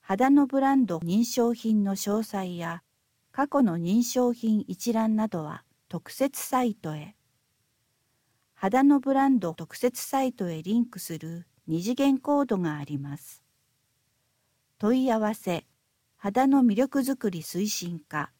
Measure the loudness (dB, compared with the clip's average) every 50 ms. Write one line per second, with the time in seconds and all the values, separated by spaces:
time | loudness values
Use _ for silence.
0 | _ -4 0 2 4 6 6 6 6 4 2 2 2 4 4 4 2 2 -2 -4
1 | -2 0 2 2 2 0 0 0 2 0 0 -2 0 0 2 2 2 0 -2 -4
2 | -2 -2 -2 -2 -2 -4 -6 -6 -6 -6 -8 -8 -8 -8 -8 -10 _ _ _ _
3 | _ _ _ _ _ _ _ -2 -2 0 2 2 2 4 2 0 -2 0 2 2
4 | 2 0 0 0 0 0 0 -2 -2 0 0 0 0 -4 -10 -8 -4 -2 -2 0
5 | 0 0 0 0 -2 -2 -4 -6 -8 -8 -10 -14 _ _ _ _ _ _ -10 -10
6 | _ -10 -4 -4 -4 -4 -2 -6 -8 -4 -2 0 0 0 -4 _ -8 -10 -10 -10
7 | -12 -14 -20 _ _ _ _ _ _ _ _ _ _ _ _ _ _ _ _ _
8 | _ _ _ _ _ _ _ _ _ _ _ _ -4 0 2 4 6 6 6 6
9 | 4 2 2 2 4 4 4 2 2 -2 -6 -6 -12 -14 -10 -2 -2 -2 -2 -2
10 | -10 -4 -2 0 0 -2 -2 -4 -6 -4 -4 -6 -4 0 0 0 0 0 -4 -14
11 | -12 -10 -10 -10 -10 -10 -12 -12 -14 _ _ _ _ -4 -4 -4 -2 -4 -2 2
12 | 2 2 2 2 _ 0 0 0 2 0 0 0 0 -2 -4 -6 -8 -8 -8 -8
13 | -8 -8 -12 -12 -14 -20 -20 -20 _ _ _ _ _ _ _ _ _ _ _ _
14 | _ _ _ _ _ _ _ _ _ _ _ _ _ _ _ _ 0 2 2 2
15 | 2 2 0 0 0 -2 -4 -4 -4 -4 -4 -4 -6 _ _ _ _ _ _ _
16 | _ _ _ _ -8 -2 0 2 4 4 6 6 6 4 4 2 0 0 0 -2
17 | -2 -2 -4 -4 -4 -6 -6 -6 -12 -8 -6 -4 -4 -4 -4 -6 -8 -8 -10 -12
18 | -14 _ -6 -6 -6 -6 _ _